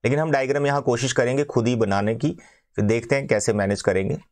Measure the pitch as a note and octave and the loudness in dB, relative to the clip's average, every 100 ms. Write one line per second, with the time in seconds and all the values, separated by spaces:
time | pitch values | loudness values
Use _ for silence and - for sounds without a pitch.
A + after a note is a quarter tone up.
0 | B2 C#3+ D#3+ C#3+ C3 C#3 C#3+ C#3+ C3 A#2+ | 0 0 0 0 0 0 0 0 0 0
1 | C3 - B2 C3 C#3+ B2+ A2+ B2 A2 G2 | 0 0 0 0 0 0 0 0 2 2
2 | G#2 A#2 D3 F3 - _ _ - G#2 A#2 | 0 0 -2 -4 -16 _ _ -2 0 0
3 | A#2 C#3 C#3 G#2+ G#2 G#2 G2 G2+ - F#2+ | 0 -2 2 0 2 0 0 0 0 0
4 | F#2+ C#3+ _ | -2 -6 _